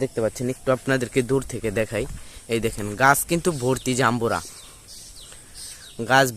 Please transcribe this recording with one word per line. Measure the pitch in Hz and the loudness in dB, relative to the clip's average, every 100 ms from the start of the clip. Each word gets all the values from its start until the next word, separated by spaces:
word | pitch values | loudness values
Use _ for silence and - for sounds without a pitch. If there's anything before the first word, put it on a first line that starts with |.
দেখতে | 131 - | 0 0
পাচ্ছেন, | 110 - 123 | 0 0 -4
একটু | 131 - 131 | -2 0 0
আপনাদেরকে | - 131 120 135 120 | 2 0 0 0 2
দূর | 135 - | 0 -2
থেকে | 113 110 101 | -4 -2 0
দেখাই। | 110 107 139 - - - - | 0 -2 -4 -6 -12 -14 -2
এই | 117 110 | 0 0
দেখেন, | 110 104 101 | -2 -6 4
গাছ | 131 151 - | 4 4 2
কিন্তু | 170 180 147 | 0 0 0
ভর্তি | 123 131 127 123 | 0 0 0 2
জাম্বুরা, | 123 117 113 90 - - - - - - - - - - - - - - - - 117 | 2 2 0 0 -4 -14 -20 -20 -20 -20 -18 -18 -20 -20 -20 -18 -16 -16 -14 -8 4
গাছ | 131 135 | 6 6